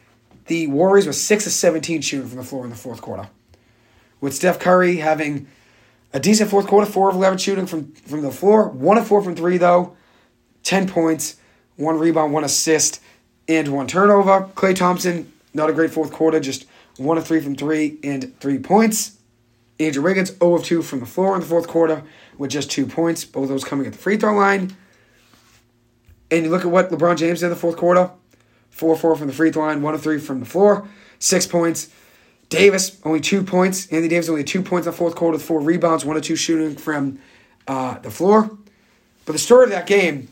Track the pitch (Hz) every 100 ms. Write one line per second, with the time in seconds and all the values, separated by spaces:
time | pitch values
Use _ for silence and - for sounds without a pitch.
0 | _ _ _ _ - 165 156 139 185 202
1 | 151 139 - 208 175 - 180 160 143 160
2 | 135 143 117 123 123 139 120 113 131 110
3 | - 95 98 _ _ _ _ _ _ _
4 | _ _ 139 139 180 175 180 180 180 175
5 | 156 156 151 143 143 _ _ _ _ _
6 | _ 139 175 214 202 202 196 202 208 190
7 | 196 185 190 190 - 196 180 160 143 -
8 | - 151 143 120 190 214 202 131 147 220
9 | - 208 190 165 170 180 175 175 180 -
10 | _ _ _ _ _ _ - 185 190 175
11 | 165 160 - - _ _ _ - 151 160
12 | 165 160 151 151 143 - - 156 139 -
13 | _ _ _ _ - 160 147 139 127 170
14 | 202 202 190 196 190 - 190 185 180 180
15 | 180 175 - _ _ 156 156 160 160 160
16 | 147 - 160 156 135 131 - _ _ -
17 | 131 165 160 160 143 135 143 156 151 151
18 | 143 139 131 - 139 135 131 196 226 214
19 | - - _ _ _ _ _ - 156 139
20 | 160 190 190 - 175 170 165 170 151 139
21 | 117 - 190 190 151 170 165 165 165 151
22 | 147 - - - 139 143 139 - 131 -
23 | 165 165 - 139 135 135 - 143 123 -
24 | 185 214 214 208 196 196 185 - _ _
25 | _ _ _ _ _ _ _ _ _ _
26 | _ _ _ 165 160 180 180 180 180 156
27 | 175 170 165 170 175 175 170 165 175 180
28 | 180 - _ _ _ _ _ - 160 160
29 | 165 151 147 127 160 156 156 147 147 151
30 | 151 151 147 131 117 175 208 202 - -
31 | - _ - 185 175 175 170 160 - _
32 | _ _ _ _ _ 160 202 190 185 -
33 | 151 160 - 196 185 185 185 185 - 160
34 | 165 170 165 156 143 185 180 180 165 160
35 | 170 170 170 156 - 160 147 175 170 160
36 | 135 156 143 160 - 160 156 143 - 147
37 | 139 135 - _ _ _ - 135 127 123
38 | 123 - 175 214 214 - - _ _ _
39 | _ _ - 151 - 247 247 190 175 196
40 | 175 147 113